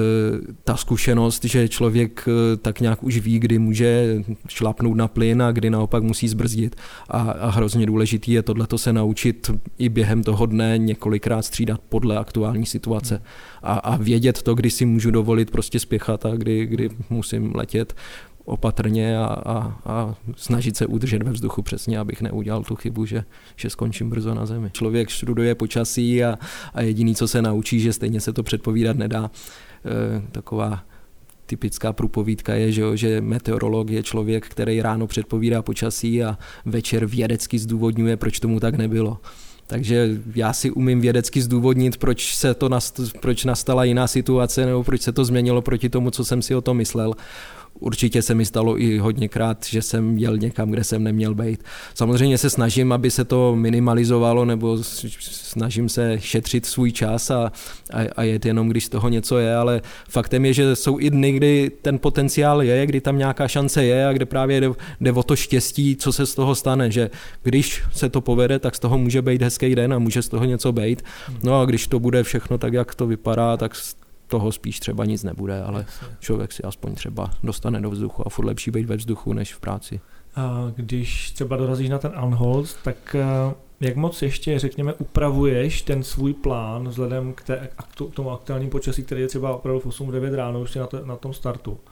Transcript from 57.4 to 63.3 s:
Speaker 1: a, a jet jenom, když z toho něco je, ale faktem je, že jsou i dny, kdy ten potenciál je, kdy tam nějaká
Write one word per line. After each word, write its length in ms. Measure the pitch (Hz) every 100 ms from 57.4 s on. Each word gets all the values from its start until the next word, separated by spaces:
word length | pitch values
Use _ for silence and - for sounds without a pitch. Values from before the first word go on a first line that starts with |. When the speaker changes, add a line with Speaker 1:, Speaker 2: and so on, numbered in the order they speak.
| 113 - - - -
Speaker 1:
a, 60 | 113 110 -
a 80 |
jet 220 | 113 110 117
jenom, 240 | 113 113
když 160 | 113 -
z 40 |
toho 200 | 110 120
něco 280 | 113 - 123
je, 180 | 113 117
ale 260 | 120 120 - - -
faktem 360 | 127 113 127 135
je, 80 |
že 220 | 127 135 123
jsou 240 | - 139
i 100 | 143
dny, 220 | 143 139
kdy 400 | 139 147 143 139 -
ten 180 | 147 135
potenciál 640 | 151 143 139 - 147 147
je, 220 | 127 123 147
kdy 160 | 139
tam 160 | 135 139
nějaká 300 | 135